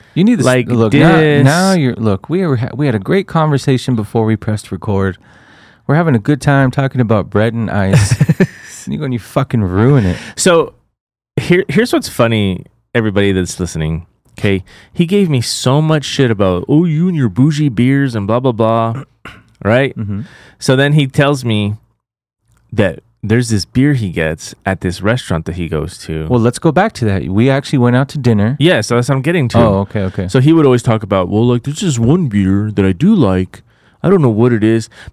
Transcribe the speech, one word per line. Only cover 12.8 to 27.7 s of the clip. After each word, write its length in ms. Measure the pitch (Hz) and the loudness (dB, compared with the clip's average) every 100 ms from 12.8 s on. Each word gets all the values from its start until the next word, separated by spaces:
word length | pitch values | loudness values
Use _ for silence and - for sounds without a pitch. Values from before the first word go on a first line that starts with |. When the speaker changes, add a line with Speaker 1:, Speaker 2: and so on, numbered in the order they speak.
| _ | _
Speaker 2:
everybody 380 | 120 110 98 101 | -2 0 0 2
that's 280 | 92 90 - | 0 -2 -4
listening. 460 | 87 80 78 80 - _ _ - | -6 -4 -4 -6 -10 _ _ -4
Okay, 260 | 104 98 - - _ | -2 -2 -4 -20 _
he 140 | - 170 | -2 0
gave 200 | 208 185 | 0 2
me 140 | 131 | 0
so 400 | - - 127 143 | -2 -4 0 2
much 240 | 156 156 - | 2 0 -2
shit 240 | - 127 | 0 0
about, 360 | 101 95 90 - | 2 0 0 0
"Oh, 160 | 147 175 | 0 2
you 220 | 156 185 | 0 0
and 100 | 165 | 0
your 120 | 120 | 0
bougie 400 | 90 143 147 147 | 2 0 2 -2
beers 440 | 107 123 139 139 | 0 0 0 -2
and 140 | 113 98 | -2 -2
blah, 120 | 117 | -2
blah, 120 | 131 | 0
blah." 520 | 113 110 113 113 123 - _ - | 0 0 0 -2 -6 -12 _ -20
<clears throat> 80 | - _ - | -20 _ -6
Right? 340 | 98 120 139 - | 0 0 0 -4
Speaker 1:
Mm-hmm. 240 | 104 101 151 - - _ | -8 -8 -12 -18 -20 _
Speaker 2:
So 160 | - 131 | 0 2
then 180 | 143 | 2
he 140 | 151 135 | 2 2
tells 360 | - 143 143 | 0 0 0
me 340 | 123 104 104 107 _ _ _ _ _ _ _ _ _ | -2 -2 -2 -6 _ _ _ _ _ _ _ _ _
that 280 | - 202 - - _ | -2 0 -2 -14 _
there's 260 | 101 117 117 | -2 0 0
this 160 | 107 - | -2 -2
beer 280 | 127 143 135 | 0 0 0
he 160 | 98 | -2
gets 420 | 85 80 80 - - - | -4 -4 -4 -10 -8 -6
at 140 | 95 | -4
this 200 | 92 87 | -4 -4
restaurant 440 | 95 123 - 82 80 | -2 -2 -2 -6 -4
that 100 | 82 | -8
he 120 | 82 | -6
goes 300 | 78 76 - - | -4 -6 -10 -10
to. 220 | 78 78 | -8 -2
Speaker 1:
Well, 120 | 123 | 0
let's 200 | 113 - | 0 0
go 120 | 165 | 0
back 220 | 151 220 | 0 -2
to 120 | - 110 | -2 -2
that. 180 | 95 | -2
We 260 | 67 98 127 | -2 0 2
actually 300 | 135 - | 0 -2